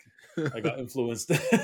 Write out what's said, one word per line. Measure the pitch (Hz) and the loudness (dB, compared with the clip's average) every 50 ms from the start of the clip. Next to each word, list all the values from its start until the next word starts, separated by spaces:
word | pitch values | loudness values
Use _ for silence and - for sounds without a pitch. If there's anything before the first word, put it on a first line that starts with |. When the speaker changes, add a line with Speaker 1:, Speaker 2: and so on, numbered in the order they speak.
| _ - _ - - - - - 156 147 - | _ -20 _ -20 -20 -10 -6 -4 -4 -4 -4
Speaker 1:
I | - | -2
got | 208 156 - 139 | -2 -2 -2 -4
Speaker 2:
<laughs> | 127 | -6
Speaker 1:
influenced, | 110 - 135 120 120 117 113 - - 170 - - - - 196 | -6 -4 -2 -2 -2 -2 -4 0 2 2 2 4 4 4 4